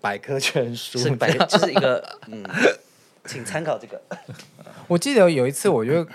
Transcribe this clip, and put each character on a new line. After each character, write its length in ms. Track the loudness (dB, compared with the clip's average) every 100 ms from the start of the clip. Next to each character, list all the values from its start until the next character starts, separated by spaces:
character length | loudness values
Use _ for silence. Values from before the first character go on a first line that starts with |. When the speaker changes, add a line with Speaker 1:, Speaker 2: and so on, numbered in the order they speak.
Speaker 1:
百 160 | -6 -6
科 220 | -6 -4
全 340 | -2 0 -2 -6
书？ 240 | -8 -2
Speaker 2:
是 100 | -2 2
百-， 160 | 2 2
Speaker 1:
<laughs> 40 | 2
Speaker 2:
就 100 | 2
是 140 | 2
一 20 |
个， 420 | 2 0 0 -6 -16 -16
嗯， 160 | -14 -8 0 2 0 _ _ _ _
请 200 | -16 -14
参 200 | -8 -6
考 120 | -4 -6
这 120 | -8
个。 120 | -18 -14 -14 -14 -20 -20 -20 -20 -16 -2
Speaker 3:
我 100 | 0
记 180 | 2
得 140 | 6 6
有 200 | 6 0
一 20 |
次 180 | 0 2
我 160 | 2
就 200 | 2 0 -2